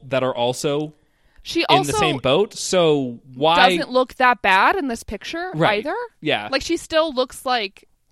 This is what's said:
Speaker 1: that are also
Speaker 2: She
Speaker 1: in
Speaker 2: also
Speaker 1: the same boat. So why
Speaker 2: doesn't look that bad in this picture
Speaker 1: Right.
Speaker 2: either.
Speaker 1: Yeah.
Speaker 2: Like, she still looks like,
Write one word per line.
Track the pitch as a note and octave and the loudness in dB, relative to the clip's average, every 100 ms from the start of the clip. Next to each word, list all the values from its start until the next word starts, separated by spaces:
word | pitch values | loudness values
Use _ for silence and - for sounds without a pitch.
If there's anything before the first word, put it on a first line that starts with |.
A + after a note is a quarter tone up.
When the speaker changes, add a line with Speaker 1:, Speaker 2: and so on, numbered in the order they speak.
| C3+ | -4
Speaker 1:
that | C3 | -2
are | B2+ | 0
also | A#2+ A#2+ B2+ D#3 C#3+ D#3 - _ _ _ - | 0 -2 -2 -2 -2 -4 -12 _ _ _ -20
Speaker 2:
She | - E4 | -6 -2
Speaker 1:
in | - | 2
Speaker 2:
also | - C#3+ | 2 2
Speaker 1:
the | - | 0
same | D#3+ C3+ | 0 0
boat. | B2+ D3+ G#3+ | 0 2 0
So | - - F#3 E3 D3 B2+ A#2+ C3+ | -4 -2 2 2 2 -2 -8 -16
why | B2+ D3+ E3+ F#3+ F3+ | -2 2 6 4 4
Speaker 2:
doesn't | - | 0
look | B3+ - | -2 -2
that | - B3+ A#3+ | 2 2 2
bad | G3+ F#3+ B3 | 2 4 4
in | F#4+ C4+ | 2 -4
this | A3+ | -8
picture | - G#3 - E4 F#4 | -10 -12 -10 -10 -8
Speaker 1:
Right. | D#3 E3 G#3 C#4+ | 0 0 0 -4
Speaker 2:
either. | G#4 A#4+ _ | -8 -10 _
Speaker 1:
Yeah. | D3+ A#2+ - | -2 -2 -2
Speaker 2:
Like, | C4+ | -4
she | - E4+ | -4 -6
still | - D#4+ D#4+ | -2 -2 0
looks | B3+ C4 - C4 | -2 -6 -6 -4
like, | B3 G3 - _ _ _ | -4 -4 -10 _ _ _